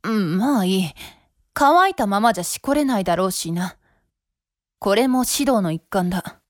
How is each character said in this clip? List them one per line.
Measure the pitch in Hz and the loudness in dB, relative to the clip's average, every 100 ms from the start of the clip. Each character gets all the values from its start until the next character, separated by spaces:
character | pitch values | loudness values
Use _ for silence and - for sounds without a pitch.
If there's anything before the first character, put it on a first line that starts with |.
う | 208 | -2
ん、 | 220 175 185 | -2 0 0
ま | 254 262 | 0 0
あ | 185 | 2
い | 190 | 0
い。 | 170 - - _ _ _ _ | -2 -6 -20 _ _ _ _
乾 | - 285 339 392 | 2 4 6 4
い | 381 | 0
た | 208 | -2
ま | 202 | 2
ま | 233 | 2
じ | 180 | 0
ゃ | |
し | 175 - | -6 -6
こ | - | -2
れ | 294 | 0
な | 277 220 | 0 0
い | 180 | 0
だ | 170 | 0
ろ | 190 | 0
う | |
し | - 165 | -4 -6
な。 | 170 180 - _ _ _ _ _ _ _ _ _ _ | -6 -6 -10 _ _ _ _ _ _ _ _ _ _
こ | 202 202 | 0 2
れ | 262 | 2
も | 254 | 0
指 | 240 - 277 | 0 -2 0
導 | 233 | 2
の | 180 | 0
一 | 165 _ | -4 _
環 | 196 180 | -2 -2
だ。 | 180 - - | -4 -8 -20